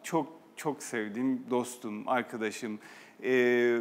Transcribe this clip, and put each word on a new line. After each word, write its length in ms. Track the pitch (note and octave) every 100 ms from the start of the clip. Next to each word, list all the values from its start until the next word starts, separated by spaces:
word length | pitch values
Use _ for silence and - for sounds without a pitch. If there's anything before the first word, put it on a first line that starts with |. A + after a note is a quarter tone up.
çok, 240 | - E3 C#3 - - -
çok 280 | D#3 C3
sevdiğim 640 | - A#2+ G#2+ G#2+ C3 B2+ B2+
dostum, 580 | B2 A#2+ - G#2+ G#2+ -
arkadaşım. 720 | B2+ A2+ A#2 A2 - A#2 G#2+ - - - -
E, 540 | C3 B2+ B2 B2 A#2+ A#2+